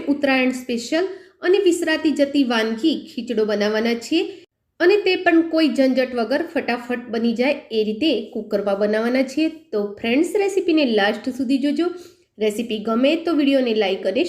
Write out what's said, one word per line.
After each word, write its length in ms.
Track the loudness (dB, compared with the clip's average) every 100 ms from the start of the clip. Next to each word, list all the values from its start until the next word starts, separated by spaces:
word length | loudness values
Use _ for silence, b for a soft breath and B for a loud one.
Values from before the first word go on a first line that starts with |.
| -2
ઉત્તરાયણ 420 | -2 0 2 0
સ્પેશિયલ 560 | -2 -6 -6 -2 -2 -2 B B _ 0
અને 120 | 2 4
વિસરાતી 480 | 2 0 0 0 2
જતી 260 | 2 2 2
વાનગી 420 | 0 0 0 0 -2 -6
ખીચડો 340 | -12 -4 -2 0
બનાવવાના 540 | 0 0 0 0 -2 -2
છીએ 160 | -2 -2 B -20 _ _ _
અને 160 | 4 4
તે 100 | 4 2 4
પણ 160 | 4 4
કોઈ 180 | 2 2
ઝંઝટ 440 | 4 2 2 0 -2
વગર 240 | -2 -2 -2
ફટાફટ 500 | -4 -4 -6 -4 -8 -4
બની 220 | -2 0 2
જાય 180 | 0 0 -2 -2
એ 40 | -2
રીતે 200 | 0 0 0 -2
કુકરમાં 480 | -10 -4 -2 0 0
બનાવવાના 480 | 0 0 0 0 0
છીએ. 180 | 0 -2 -4 -8
તો 160 | -6 -4 -4
ફ્રેન્ડ્સ, 320 | -2 0 0 0
રેસિપીને 400 | 0 0 0 2 2 2
લાસ્ટ 340 | 2 0 -6 -6
સુધી 220 | -2 0 0
જોજો. 200 | 0 -2 -4 B B B -4
રેસિપી 440 | -2 -2 -4 -4 -2
ગમે 260 | 2 2 2 0
તો 100 | 0
વીડિયોને 360 | 2 2 2 0
લાઈક 260 | 0 0 -2
અને 100 | 0